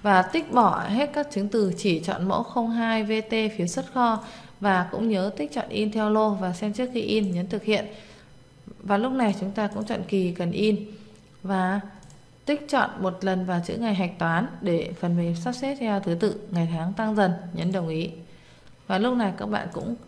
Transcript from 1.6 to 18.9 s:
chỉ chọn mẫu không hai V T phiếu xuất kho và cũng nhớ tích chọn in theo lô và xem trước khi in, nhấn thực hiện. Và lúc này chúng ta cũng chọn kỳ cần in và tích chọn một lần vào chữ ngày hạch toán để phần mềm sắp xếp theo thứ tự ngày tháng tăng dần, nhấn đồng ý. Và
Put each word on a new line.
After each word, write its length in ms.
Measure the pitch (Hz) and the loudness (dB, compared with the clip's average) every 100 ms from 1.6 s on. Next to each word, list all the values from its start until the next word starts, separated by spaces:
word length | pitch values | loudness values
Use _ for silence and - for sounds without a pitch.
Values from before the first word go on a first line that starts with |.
| 196 175 | 2 2
chỉ 220 | 208 165 | 2 2
chọn 280 | 165 - 185 | 0 -2 0
mẫu 160 | - | 0
không 260 | 226 247 226 | 0 -2 0
hai 340 | 233 226 226 | 0 2 0
V 80 | 214 220 220 | 0 -2 0
T 40 | 226 214 214 | 0 0 0
phiếu 100 | 170 | -2
xuất 260 | 269 262 | -2 -4
kho 300 | 254 240 214 - - - - | 2 2 2 -4 -16 -20 -2
và 280 | 202 185 175 | 2 4 2
cũng 180 | - 226 | 0 2
nhớ 220 | 202 196 196 | 2 0 -2
tích 140 | 294 | -4
chọn 160 | - - | -4 -4
in 220 | - 214 | -2 0
theo 180 | 214 214 | 0 2
lô 200 | 214 214 | 4 4
và 240 | 196 185 | 2 -2
xem 200 | 175 214 | -2 -4
trước 160 | 214 247 | -2 -2
khi 80 | 247 | -2
in, 300 | - 214 202 | 0 2 2
nhấn 160 | 175 190 | -2 -2
thực 160 | 214 | -4
hiện. 220 | - 208 - - - - - - - - - - | 0 0 0 -12 -18 -20 -20 -20 -20 -20 -20 -14
Và 180 | 202 202 | 0 2
lúc 160 | 247 | 2
này 220 | 262 220 196 | 2 2 0
chúng 120 | 190 | -4
ta 160 | 202 208 | -2 -2
cũng 180 | 208 214 | -2 -4
chọn 160 | 233 - | -4 0
kỳ 240 | 196 180 | 2 2
cần 200 | 175 170 | 0 -2
in 340 | 185 214 208 - - - - - - | 2 2 2 -2 -14 -20 -20 -20 -14
và 360 | 185 190 185 202 196 - - - - - - | -2 0 2 0 -4 -18 -20 -20 -20 -10 -2
tích 240 | 285 294 | -2 0
chọn 200 | 269 - - | 0 0 0
một 260 | 185 180 190 | -4 0 -2
lần 200 | 185 185 | 0 0
vào 160 | 175 170 | -2 -2
chữ 120 | - | -2
ngày 160 | 226 | 0
hạch 260 | 190 175 - | 0 -2 0
toán 280 | 165 165 254 - | 2 2 0 -4
để 300 | 202 170 - - | 0 0 0 -4
phần 180 | 175 175 | 0 2
mềm 180 | 170 170 | 0 -2
sắp 160 | - | -4
xếp 260 | - 269 277 | -4 -4 -2
theo 200 | 233 196 | -2 0
thứ 160 | 196 170 | 0 0
tự 240 | 208 - - | 0 0 -4
ngày 160 | 175 165 | -2 0
tháng 220 | 165 170 | 0 -2
tăng 220 | 202 220 214 | -2 0 4
dần, 160 | 190 175 - | 4 2 -4
nhấn 180 | 165 170 | -2 -2
đồng 160 | 190 165 | 0 -2
ý. 220 | 160 165 - - - - - - - | -2 -4 -8 -18 -20 -20 -20 -20 -20
Và 100 | - | -2